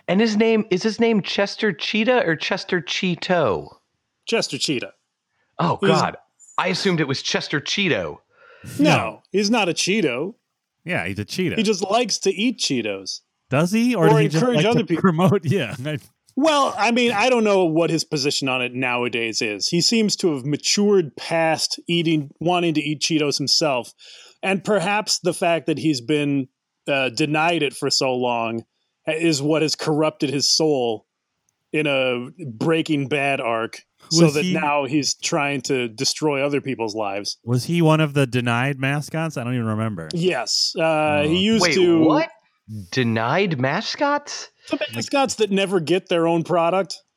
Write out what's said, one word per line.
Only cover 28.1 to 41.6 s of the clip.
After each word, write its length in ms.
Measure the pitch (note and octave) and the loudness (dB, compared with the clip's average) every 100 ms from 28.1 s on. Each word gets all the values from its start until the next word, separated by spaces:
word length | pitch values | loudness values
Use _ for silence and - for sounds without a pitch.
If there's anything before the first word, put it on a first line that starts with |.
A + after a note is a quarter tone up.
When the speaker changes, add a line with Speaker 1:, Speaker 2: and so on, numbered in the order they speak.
Speaker 2:
long 500 | B2+ B2 A#2 A2+ A2+ - _ _ _ - | 0 0 -2 -2 -6 -10 _ _ _ -6
is 340 | D#3+ E3 D3 | 0 0 0
what 220 | D3 D#3 | 2 2
has 120 | D3+ - | 0 -2
corrupted 540 | - D3+ D#3 - D3 | -2 0 0 0 -2
his 180 | C#3 B2 | 0 0
soul 600 | - D#3+ C#3+ A#2+ A2 _ _ _ _ _ _ _ | 2 2 2 0 -4 _ _ _ _ _ _ _
in 140 | D3+ D3+ | -4 0
a 420 | C3+ B2+ B2 B2 D#3 D#3 | 0 0 -2 -6 -12 -12
Breaking 640 | A2 D#3 E3 D#3+ D3+ C3+ | -4 0 0 2 0 0
Bad 320 | D3 C#3 C#3 | -2 0 0
arc, 420 | B2 A2+ A2+ - - _ - | 0 -2 -4 -8 -20 _ -2
so 140 | D#3+ E3 | 4 4
Speaker 3:
Was 100 | C#3+ | 4
Speaker 2:
that 100 | F#3 | 0
Speaker 3:
he 80 | |
Speaker 2:
now 320 | - D3+ D3 C#3 | 0 0 0 0
he's 300 | D3+ C3 - | 0 -2 -4
trying 440 | - E3+ C#3+ C#3 | -4 -2 -2 -2
to 260 | - C3+ A#2+ | -2 -2 -2
destroy 520 | A2 C3+ - D#3 C#3+ C#3+ | -4 -4 -2 -2 0 0
other 160 | C#3+ | -2
people's 340 | C3+ A#2 A2+ G#2 | -4 -4 -4 -4
lives. 420 | G#2 G2 G2+ - | -4 -6 -8 -10
Speaker 3:
Was 220 | A#2 B2 A#2 | -2 -2 0
he 160 | E3+ | 2
one 180 | D#3+ D#3 | 4 4
of 140 | D#3 | 2
the 120 | C#3+ C3+ | 2 0
denied 540 | B2 A#2+ A#2 C3 C#3 | 0 0 0 -2 -2
mascots? 560 | C3+ C#3+ C#3+ D#3+ D#3+ D3+ | -2 -4 -4 -6 -6 -6
I 80 | |
don't 100 | A#2+ | -4
even 120 | B2 A2+ | -2 -2
remember. 420 | G#2+ A2 G2 E2 | -2 -2 -4 -6
Speaker 2:
Yes. 600 | F3+ F3+ D3 A2 - - G3+ | -2 -2 -2 -2 -2 -2 0
Uh, 40 | |
Speaker 3:
Oh. 460 | D#3+ D#3 D3+ D3 D3+ | 0 2 2 2 2
Speaker 2:
he 120 | F3 | 2
used 240 | G3+ A3+ | 4 4